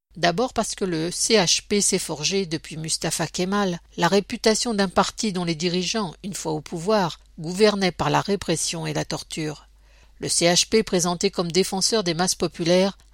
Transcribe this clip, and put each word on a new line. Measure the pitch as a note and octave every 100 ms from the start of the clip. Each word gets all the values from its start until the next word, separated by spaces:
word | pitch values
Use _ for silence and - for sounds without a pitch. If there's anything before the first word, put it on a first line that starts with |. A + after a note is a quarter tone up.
| _ -
D'abord | F3 E3+ B3
parce | - G#3+
que | -
le | F#3+ D#3+ E3
C | - -
H | A3 E3 - -
P | G#3
s'est | - F#3
forgé | - D3 D3+ G3
depuis | F3+ D#3 - D#3
Mustafa | D#3 - E3+ - D#3+
Kemal | - F#3 G3+ G3 E3+ _ -
la | E3+
réputation | G3 G3 A#3+ A3+ G#3+ B3
d'un | G#3 G3
parti | G#3 F#3 - A3
dont | F#3
les | E3+
dirigeants, | D#3+ F3 F3+ F3 A3+ F#3 -
une | G3
fois | E3 E3
au | D#3
pouvoir, | - F3 F3 G#3+ E3+ - - -
gouvernaient | D#3+ F3+ G#3+ G3+ F#3
par | - D3
la | D3
répression | C#3 G3+ - D#3+ - E3 D#3
et |
la | D3+ D#3
torture. | D#3 - - D3+ C#3+ - _ _ - - -
Le | D3+
C | -
H | E3+ F3 -
P, | A3
présenté | G#3+ F#3 F3 F3 G3
comme | - E3+
défenseur | E3 F#3+ G3 - A3+
des | F3+
masses | D#3+ F3+
populaires, | - F3+ - E3 F3+ G3 - -